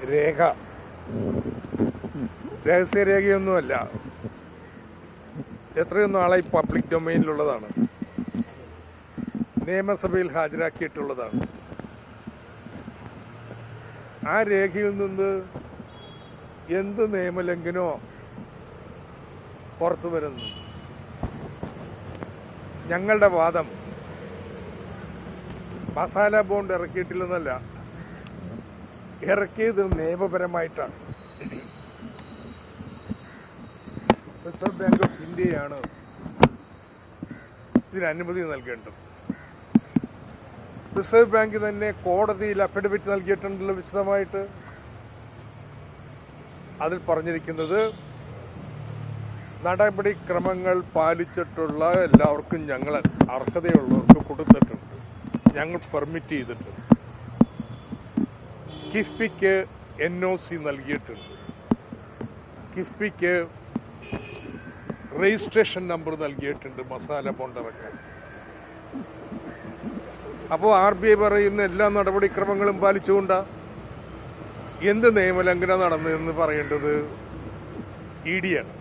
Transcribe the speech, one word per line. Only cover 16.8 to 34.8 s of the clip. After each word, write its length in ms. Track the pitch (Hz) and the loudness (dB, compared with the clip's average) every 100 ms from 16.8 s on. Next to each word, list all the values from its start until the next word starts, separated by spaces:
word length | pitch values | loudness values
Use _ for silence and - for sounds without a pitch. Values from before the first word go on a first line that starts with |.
എന്ത് 260 | 196 202 220 196 | -2 0 0 2
നിയമലംഘനമോ 800 | 180 180 180 175 170 180 180 131 - - - - - - - - - - - - - - - - - - | -2 -2 -2 -2 -2 0 0 -2 -8 -18 -16 -14 -16 -16 -18 -18 -16 -16 -18 -18 -18 -18 -18 -18 -18 -2
പുറത്തു 300 | 170 165 170 165 | 0 0 -2 -2
വരുന്നു? 300 | 151 127 - - - - - - - - - - - - - - - - - - - - - - - - - | -4 -6 -10 -12 -14 -14 -16 -16 -16 -8 -8 -8 -12 -10 -12 -12 -14 -14 -14 -12 -12 -14 -16 -16 -14 -12 -4
ഞങ്ങളുടെ 380 | 175 196 214 202 175 | -2 4 8 8 8
വാദം 280 | 165 170 156 95 - - - - - - - - - - - - - - - - - - - - - - | 4 4 -2 -6 -12 -12 -12 -12 -12 -12 -12 -12 -12 -12 -12 -12 -12 -12 -12 -12 -12 -12 -10 -10 -6 -4
മസാല 420 | 170 190 208 214 196 | -2 4 6 6 4
ബോണ്ട് 220 | 202 196 180 | 2 0 -2
ഇറക്കിയിട്ടില്ലെന്നല്ല, 720 | 175 185 180 175 180 180 151 127 127 - - - - - - - - - - - - - - - 151 | -2 -2 -4 -2 -2 -2 -2 -4 -6 -14 -14 -14 -14 -14 -14 -12 -12 -12 -14 -16 -18 -16 -18 -8 2
ഇറക്കിയത് 500 | 196 202 - 220 202 196 165 | 2 2 0 2 2 2 2
നിയമപരമായിട്ടാണ്. 1000 | 160 175 190 175 180 175 165 165 127 - - - - - - - - - - - - - - - - - - - - - - - - - - - - - - - - - - - | 0 0 0 0 0 -2 -4 -4 -8 -8 -14 -14 -16 -12 -12 -12 -14 -18 -18 -16 -16 -16 -16 -16 -16 -16 -18 -16 -14 -14 -10 -12 -12 -18 -20 -18 -18 -18 -14 -12 0 0 0 -16
റിസർവ് 320 | 175 170 - 175 | -14 -6 -6 -2